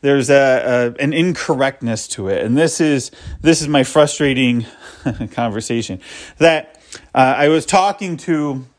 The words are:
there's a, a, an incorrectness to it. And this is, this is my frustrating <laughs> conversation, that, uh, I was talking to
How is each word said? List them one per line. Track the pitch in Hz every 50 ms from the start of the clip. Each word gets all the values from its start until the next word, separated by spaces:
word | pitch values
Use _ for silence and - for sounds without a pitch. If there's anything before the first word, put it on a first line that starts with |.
there's | - 139 143 139 127 117
a, | 143 139 139 135 131 123 - 127 123 123 123 120 120 -
a, |
an | 143 143 156
incorrectness | 165 170 185 165 - - - 151 131 135 135 135 _ - 117 110 107 - -
to | - - 98
it. | 95 98 73 67
And | 110 120
this | 143 160 156 - -
is, | 165 151 143 135 - - _ - - - - -
this | - 156 165 -
is | 151 143
my | 147 143 127
frustrating | - - 156 147 147 - - 151 143 131 127 127 123 120 120 113 - - - - - - -
<laughs> | - 139 113 - 120 101
conversation, | - - 120 117 101 110 - - 120 117 110 - 92 90 - - - - - - - _
that, | 160 165 160 156 - - - _ _ _ - - - _ -
uh, | 131 131 131 131
I | 120 147
was | 147 160 160 156
talking | - - 190 190 202 196 - 202 185 170
to | 143 - - 165 151 147 147 135 131 127 123 _